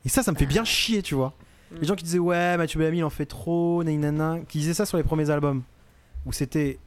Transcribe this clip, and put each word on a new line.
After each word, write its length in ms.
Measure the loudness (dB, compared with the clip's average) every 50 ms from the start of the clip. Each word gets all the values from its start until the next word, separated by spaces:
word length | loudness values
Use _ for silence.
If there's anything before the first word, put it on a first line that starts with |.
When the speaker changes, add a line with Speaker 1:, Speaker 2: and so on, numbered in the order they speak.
| _
Speaker 1:
Et 40 | 2
ça, 140 | 0 2 2
ça 80 | 2
me 60 | 2
fait 80 | 2 2
bien 180 | 2 2 0 2
Speaker 2:
Ah. 20 |
Speaker 1:
chier, 360 | 2 0 0 0 0 0 -2
tu 140 | -2 -2 0
vois. 180 | 0 0 -2 -4 -10 -20 -20 -20 -20 -20 -16
Speaker 2:
Mm. 40 | -8 -4
Speaker 1:
Les 60 | -2
gens 80 | -2 -2
qui 80 | -2 -2
disaient, « 160 | -2 0 2
Ouais, 380 | 2 2 2 2 2 2 2
Mathieu 200 | 2 0 0 0 0
Bellamy, 200 | 0 2 2 0
il 40 | 0
en 60 | -2
fait 160 | -2 -4 -6
trop, 580 | -6 -6 -10 -4 -2 0 2 2 2 2 2 0
naninana », 560 | 0 0 2 0 0 0 0 0 0 -2 -4 -8
qui 120 | -6 -4 -2
disaient 140 | -2 0 0
ça 120 | 0 -2
sur 120 | 0 0
les 60 | 0 0
premiers 260 | 2 0 2 2 2
albums, 340 | 2 2 2 0 0 -2 -4 -8 -18 -20 -20 -20 -20 -20 _ _ -14 -12 -8
où 80 | -8 -4
c'était 440 | -4 -4 -2 0 0 0 0 -4 -6 -14